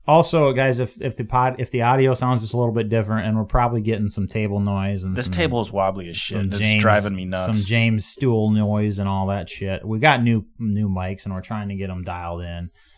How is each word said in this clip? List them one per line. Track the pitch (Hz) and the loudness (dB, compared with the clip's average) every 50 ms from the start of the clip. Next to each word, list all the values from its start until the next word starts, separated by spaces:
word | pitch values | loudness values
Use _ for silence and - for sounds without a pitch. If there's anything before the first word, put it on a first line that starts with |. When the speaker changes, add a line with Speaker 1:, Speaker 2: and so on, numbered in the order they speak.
| _ - | _ 4
Speaker 1:
Also, | 151 165 160 - - 160 147 139 127 | 6 6 6 4 2 2 2 2 2
guys, | 127 131 131 127 120 | 2 2 2 2 0
if, | 127 - - - | -2 -4 -6 -8
if | - 131 104 | -8 -8 -6
the | - 120 | -6 -8
pod, | 107 127 127 127 131 - - | -2 0 2 2 2 0 -2
if | 127 - | -6 -4
the | - 123 117 | -2 0 2
audio | 120 131 135 131 131 127 | 4 4 4 4 4 4
sounds | 123 131 127 127 117 110 | 2 0 0 0 0 -2
just | 104 - | -2 -2
a | |
little | 123 120 117 110 | 0 0 0 0
bit | 117 110 104 | -2 -2 0
different, | 113 113 104 104 110 110 90 110 | 0 0 0 0 -2 -2 0 0
and | 110 | 0
we're | 110 107 | 0 -2
probably | 107 - 127 123 120 120 117 | 0 2 2 2 2 0 0
getting | 107 110 113 101 107 98 | 0 0 0 0 -2 -2
some | - - 98 | -2 -2 -4
table | 90 - 110 107 101 101 101 | -4 -2 -4 -2 -2 -2 -2
noise | 101 101 101 98 95 98 101 95 92 | 0 0 0 0 -2 -2 -2 -4 -4
and | 95 92 | -4 -4
Speaker 2:
This | 120 123 | -4 -2
Speaker 1:
some, | 101 92 | -2 -2
Speaker 2:
table | 175 170 151 127 120 | 0 0 0 0 0
is | 107 104 107 | -2 -2 -2
wobbly | 98 95 95 95 98 90 85 | 0 0 0 0 -4 -8 -10
as | 85 | -10
shit. | - - - - 104 | -8 -8 -6 -4 -2
Speaker 1:
some | 98 95 | -2 -2
Speaker 2:
It's | 98 101 | -2 0
Speaker 1:
James, | 107 107 107 107 104 | 2 2 4 4 6
Speaker 2:
driving | 110 104 104 101 104 98 | 6 4 4 4 2 -2
me | 92 92 | -4 -4
nuts. | 92 92 92 92 92 107 107 | -4 -4 -2 0 0 2 0
Speaker 1:
some | 101 | 2
James | 92 117 117 113 113 110 107 101 | 2 2 2 4 4 2 0 -2
stool | - - - 139 127 117 110 107 107 | -4 -6 -2 0 2 2 2 2 2
noise | 107 107 107 104 104 104 104 107 101 98 | 2 2 2 2 2 0 0 0 -2 -2
and | 98 98 | -2 -2
all | 98 98 95 95 | -2 -2 -2 -2
that | 98 101 - - | -2 -4 -4 -8
shit. | - - 98 95 95 - - | -10 -8 -6 -6 -6 -6 -4
We | 110 110 110 | -6 -4 2
got | 113 156 143 123 | 4 4 4 4
new, | 117 117 117 110 104 - _ - | 4 4 2 2 0 -4 _ -6
new | 117 107 101 104 107 101 | -4 -2 0 0 0 0
mics, | 92 90 90 92 98 95 - | -2 -2 -4 -6 -8 -8 -8
and | 104 95 | -8 -8
we're | 92 92 | -8 -8
trying | - 113 107 104 101 | -8 -8 -8 -6 -8
to | 101 | -6
get | 95 98 95 | -6 -6 -6
'em | 92 90 87 | -6 -8 -8
dialed | 92 90 87 87 85 85 85 87 | -8 -10 -10 -8 -8 -8 -8 -8
in. | 85 85 87 87 82 - _ _ _ _ | -8 -8 -8 -10 -10 -12 _ _ _ _